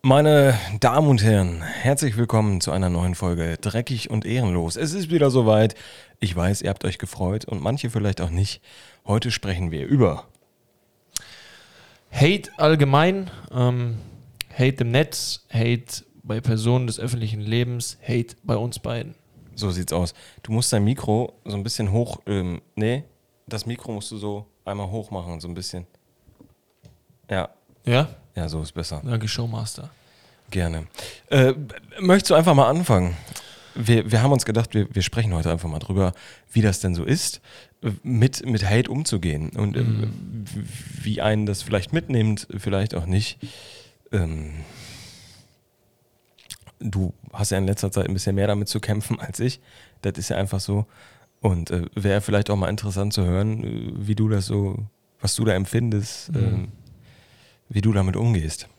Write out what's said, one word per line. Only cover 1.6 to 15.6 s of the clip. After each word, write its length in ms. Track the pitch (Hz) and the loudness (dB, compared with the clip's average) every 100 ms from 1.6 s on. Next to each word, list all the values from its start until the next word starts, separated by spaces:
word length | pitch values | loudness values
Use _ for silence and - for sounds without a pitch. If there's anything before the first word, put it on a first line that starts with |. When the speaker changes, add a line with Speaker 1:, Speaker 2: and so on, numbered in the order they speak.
Speaker 1:
herzlich 540 | 80 - 120 139 143 107 | -8 -2 2 2 0 0
willkommen 440 | 117 113 107 95 | 2 2 2 0
zu 120 | - | 0
einer 160 | 90 92 | 0 0
neuen 260 | 87 90 | 2 0
Folge 420 | 87 92 87 82 82 | 0 -2 -2 -2 -4
Dreckig 500 | 104 107 120 120 - | -4 -4 -4 -6 -2
und 140 | 110 | -4
Ehrenlos. 500 | 104 120 113 87 82 87 | -2 0 2 0 0 -4
Es 160 | 151 | -4
ist 160 | 185 165 | -4 0
wieder 200 | 170 143 | 4 4
soweit. 460 | 127 110 107 110 - - - - _ | 6 6 6 4 0 -18 -20 -20 _
Ich 160 | 101 | -4
weiß, 280 | 87 87 101 | 0 0 0
ihr 80 | - | -2
habt 140 | 98 | -4
euch 140 | 98 - | -4 -6
gefreut 460 | - - 92 107 | -10 -4 -2 -2
und 180 | - 98 | -6 -6
manche 260 | 76 139 123 | -4 -2 -2
vielleicht 320 | 117 101 95 | -2 -2 0
auch 100 | 85 | -2
nicht. 300 | 82 98 - _ - - _ - | 0 0 -2 _ -20 -20 _ -2
Heute 240 | 104 120 | -2 0
sprechen 400 | - 101 90 90 | -4 -4 -2 -2
wir 160 | 80 - | -4 0
über 380 | 139 104 73 - _ _ _ _ _ _ _ _ - - - - - - - - _ _ | 4 4 2 -10 _ _ _ _ _ _ _ _ -12 -12 -20 -20 -20 -20 -20 -20 _ _
Speaker 2:
Hate 400 | - 139 202 - - | 4 4 4 -2 0
allgemein, 760 | 151 160 143 139 170 196 185 - - | 4 6 6 6 4 2 -4 -12 -8
ähm, 460 | 127 123 123 120 110 - - - - - | 0 2 2 -2 -4 -10 -20 -20 -12 -12
Hate 260 | - 131 135 | 0 0 2
im 80 | 117 | 0
Netz, 540 | 123 - - - - _ | 2 0 -2 -8 -8 _
Hate 520 | 113 | -2